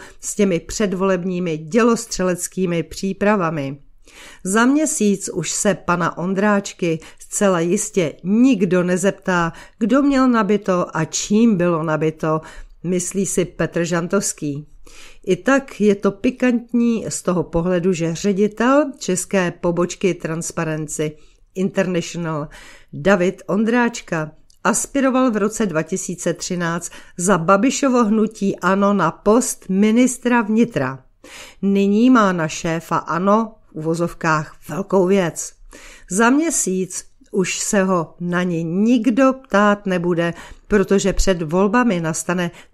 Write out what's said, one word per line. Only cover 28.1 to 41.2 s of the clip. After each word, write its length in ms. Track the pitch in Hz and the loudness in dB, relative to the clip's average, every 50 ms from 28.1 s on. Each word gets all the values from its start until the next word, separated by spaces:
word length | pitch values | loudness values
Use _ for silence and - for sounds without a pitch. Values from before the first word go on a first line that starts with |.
| 214 220 214 214 214 - 202 196 - - | 2 2 2 0 -2 -2 -2 -2 -2 0
ano 340 | - 175 190 196 202 202 208 | 0 0 2 2 2 2 2
na 180 | 196 170 160 | 2 2 0
post 540 | 165 - - 208 214 240 247 - - - - - | -2 0 2 4 4 4 4 0 -4 -8 -6 -2
ministra 720 | 190 190 202 214 220 233 254 254 254 - - 240 247 240 | 2 2 4 4 4 4 4 2 2 0 -2 0 2 2
vnitra. 580 | 233 202 220 220 240 233 - 151 131 127 135 131 - _ _ _ - - - - - - - - | 2 2 2 2 2 2 0 -2 -4 -4 -6 -10 -14 _ _ _ -20 -20 -20 -20 -20 -20 -10 -4
Nyní 480 | - 196 196 196 202 196 202 214 233 254 | 0 2 2 4 4 4 4 4 6 6
má 220 | 262 233 214 190 | 6 6 6 4
na 160 | 185 175 160 151 | 2 0 -2 -4
šéfa 500 | - - - 170 160 165 165 - 170 156 | -4 -4 -4 -4 -4 -4 -4 -2 -4 -4
ano 580 | - - 156 165 180 202 202 220 226 214 - _ _ _ | -2 -2 -4 0 2 2 2 2 2 -2 -8 _ _ _
v 100 | - 165 | -12 -6
uvozovkách 800 | 156 160 165 160 170 170 - - - 165 156 151 156 - - - - - | -4 -2 -2 -2 -2 -4 -4 -4 -2 0 0 0 -2 -6 -12 -20 -14 -10
velkou 360 | 151 160 196 - - 196 185 | -8 -8 -6 0 0 2 2
věc. 480 | 180 196 196 185 160 156 - - - - _ - - - - - - - - - - | 4 2 2 2 0 -4 -8 -12 -12 -14 _ -20 -20 -20 -20 -20 -20 -20 -20 -12 -6
Za 200 | 180 190 226 233 | 0 2 2 4
měsíc 760 | 262 285 320 330 - - - 196 185 185 185 180 - - - - _ _ _ _ | 4 2 2 0 -2 -2 -2 -2 -2 -4 -4 -6 -8 -14 -16 -16 _ _ _ _
už 280 | - 208 180 - - - | -2 -2 -2 -2 -4 -6
se 240 | - - - 208 190 | -4 -2 0 0 2
ho 320 | 185 190 175 160 - - - | 2 2 0 -2 -4 -8 -8
na 240 | 175 175 175 175 180 | -6 -4 -2 -2 -2
ni 200 | 185 175 165 165 | -2 -2 -4 -4
nikdo 720 | 165 170 185 208 226 247 247 214 254 226 226 269 262 262 | -2 0 0 2 4 2 2 2 2 2 4 4 2 2
ptát 520 | 262 - - - 196 208 208 202 202 - | 0 -4 -2 2 4 4 4 2 2 0
nebude, 480 | 196 185 185 170 175 180 160 170 170 165 - - - - - - - | -2 -2 0 0 0 0 0 0 -2 -2 -6 -12 -20 -20 -16 -6 0
protože 460 | 202 208 190 190 196 196 196 196 175 | 2 2 2 4 2 2 2 0 0
před 280 | - | 2